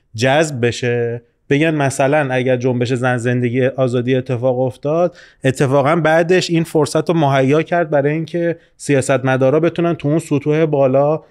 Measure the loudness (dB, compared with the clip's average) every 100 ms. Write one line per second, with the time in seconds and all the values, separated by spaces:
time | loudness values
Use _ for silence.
0 | _ -2 0 2 0 0 -2 -2 -2 -2
1 | -2 -6 -12 _ -2 0 0 0 0 0
2 | 0 2 0 -2 0 0 0 0 -2 -2
3 | 0 -2 -2 0 0 0 0 0 -2 0
4 | 0 -2 -2 -2 -2 0 -2 -4 -4 0
5 | -2 -4 -20 _ -2 0 0 2 2 2
6 | 2 2 2 2 2 -2 0 0 0 0
7 | 0 0 2 2 2 2 0 -2 0 0
8 | 0 -2 -4 -4 -4 -4 _ _ -2 0
9 | 2 0 0 2 2 2 0 0 -2 -2
10 | -2 -2 -2 -2 0 0 0 2 2 2
11 | 2 -2 -6